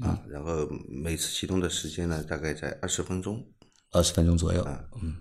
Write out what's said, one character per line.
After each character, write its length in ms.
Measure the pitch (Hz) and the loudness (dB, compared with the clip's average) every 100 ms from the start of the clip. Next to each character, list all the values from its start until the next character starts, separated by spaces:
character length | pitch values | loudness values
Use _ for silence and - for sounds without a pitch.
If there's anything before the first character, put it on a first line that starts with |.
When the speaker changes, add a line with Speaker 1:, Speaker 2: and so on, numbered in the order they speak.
Speaker 1:
啊， 180 | 92 87 - | -2 -2 -4
Speaker 2:
嗯。 60 | |
Speaker 1:
然 100 | 73 | -8
后 240 | 78 82 76 78 - | -2 -2 -2 -4 -8
每 280 | 67 82 80 | -6 -2 -2
次 120 | - | -2
启 120 | - 90 | -4 0
动 140 | 92 | 2
的 100 | 87 | 2
时 200 | - 80 | 0 -4
间 180 | 85 85 | -2 0
呢， 160 | 80 | 0
大 140 | 76 78 | -2 -4
概 160 | 78 | -2
在 240 | 76 73 - | -4 -4 -4
二 60 | 92 | -4
十 160 | - | -2
分 180 | 82 92 | -2 -2
钟。 220 | 95 110 - - _ _ _ | -4 -6 -8 -20 _ _ _
Speaker 2:
二 100 | 87 | 4
十 120 | 85 | 4
分 120 | - 85 | 6 6
钟 120 | 85 | 6
左 160 | 85 | 4
右。 80 | 87 | 2
Speaker 1:
啊， 160 | 80 65 - - | 0 -4 -8 -8
Speaker 2:
嗯。 140 | 82 78 | -6 -6